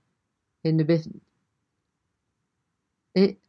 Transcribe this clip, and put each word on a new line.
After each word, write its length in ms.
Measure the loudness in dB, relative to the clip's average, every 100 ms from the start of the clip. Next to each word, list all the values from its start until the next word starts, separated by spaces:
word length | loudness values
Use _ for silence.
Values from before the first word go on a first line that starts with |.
| _ _ _ _ _ _
et 80 | -2
ne 100 | 0
bé-, 220 | 2 0 -2 -18 _ _ _ _ _ _ _ _ _ _ _ _ _ _ _ _ _ _ _
et 240 | 0 0 0